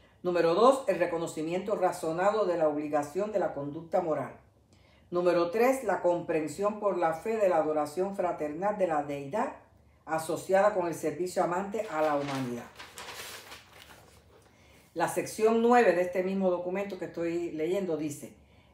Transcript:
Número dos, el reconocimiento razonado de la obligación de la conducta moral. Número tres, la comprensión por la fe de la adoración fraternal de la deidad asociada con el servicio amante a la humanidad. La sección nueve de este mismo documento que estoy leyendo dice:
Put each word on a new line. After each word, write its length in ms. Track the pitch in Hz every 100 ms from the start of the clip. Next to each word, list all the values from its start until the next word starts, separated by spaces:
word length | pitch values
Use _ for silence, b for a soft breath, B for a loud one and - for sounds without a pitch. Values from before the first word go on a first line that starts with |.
| b b
Número 320 | 180 175 165
dos, 300 | 170 185 - -
el 120 | 170
reconocimiento 760 | 170 165 165 - 160 180 190 202
razonado 680 | 180 170 160 165 196 214 190
de 120 | 170
la 100 | 156
obligación 640 | 147 151 147 143 185 208
de 80 | 202
la 140 | -
conducta 480 | 139 143 156 165 185
moral. 320 | 170 143 123 - _ _ _ b b b b
Número 380 | 175 175 175 170
tres, 360 | 220 254 262 202
la 160 | 185
comprensión 800 | 175 170 170 165 151 - 208 208
por 160 | 208 175
la 160 | 160
fe 240 | - 226 220
de 100 | 190
la 80 | 165
adoración 640 | 151 151 147 180 196 196
fraternal 600 | 180 151 151 151 202 196
de 100 | 180
la 160 | 151
deidad 500 | 147 143 139 208 285 - - _ b b -
asociada 680 | 160 160 147 - 190 202
con 140 | 190 170
el 60 |
servicio 500 | 156 160 147 180 190
amante 440 | 170 185 196 220 -
a 120 | 156
la 140 | 156 143
humanidad. 500 | 139 135 127 120 - - - - - - - - - - - - - - - - _ - b b b b b
La 140 | 165 175
sección 540 | - - - 220 226
nueve 320 | 233 247 220
de 80 | 170
este 200 | 180 190
mismo 280 | 185 196 185
documento 500 | 175 180 185 202 190
que 60 | 160
estoy 460 | - 170 170 170
leyendo 440 | 156 160 196 185 156
dice: 380 | 151 - 113 - b b b